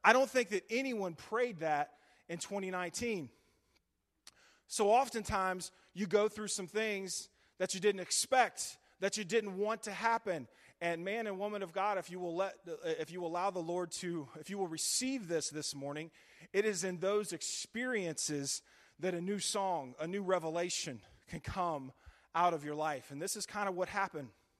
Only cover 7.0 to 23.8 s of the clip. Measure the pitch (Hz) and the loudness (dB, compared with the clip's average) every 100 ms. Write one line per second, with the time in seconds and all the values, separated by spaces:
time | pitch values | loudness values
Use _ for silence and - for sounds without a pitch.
7 | 190 - - _ _ _ 185 190 202 196 | -4 -8 -8 _ _ _ -4 2 2 2
8 | 175 - - 262 214 - - - _ _ | 0 0 4 6 6 4 -8 -8 _ _
9 | - 214 190 226 208 185 208 220 220 185 | -2 0 2 2 2 -2 -2 -2 -6 0
10 | 226 226 214 165 123 - - _ 170 170 | 2 2 0 -2 -4 -16 -20 _ -2 -2
11 | 180 226 220 190 208 208 190 190 202 196 | -2 -2 -4 -2 -4 -4 -4 0 2 0
12 | 170 180 180 165 190 - 175 156 170 160 | -2 -6 -4 0 -2 -2 -12 -6 -2 -2
13 | 156 180 165 170 196 185 160 175 175 - | -2 -4 -4 0 0 0 -2 -2 -2 -4
14 | 180 170 135 160 156 202 185 160 - - | -4 -4 -6 -12 -8 -4 -2 0 0 0
15 | 254 269 175 165 - 147 139 143 139 147 | 0 -2 -2 -2 -2 -4 -6 -6 -6 -6
16 | 165 - - - 165 190 214 185 185 180 | -8 -14 -20 -20 0 2 2 2 -2 0
17 | 185 208 208 170 - - - 220 254 233 | 2 2 0 -6 -6 -6 -6 -4 0 0
18 | 175 151 - 147 139 - _ - - _ | 0 -2 -2 0 -2 -4 _ -20 -20 _
19 | 175 175 180 208 - 208 190 170 131 127 | -2 0 -2 0 0 0 2 0 -2 -6
20 | 160 196 190 185 160 165 180 - 165 120 | -4 -2 2 2 2 0 0 -2 -4 -8
21 | - - - 160 - 196 175 151 131 - | -12 -20 -12 -8 -6 0 0 0 -6 -16
22 | - - _ 165 175 165 147 147 156 139 | -20 -20 _ 4 4 4 -2 -2 0 -2
23 | - 139 185 214 - 208 202 180 | -8 -8 -6 -4 -4 -2 -2 0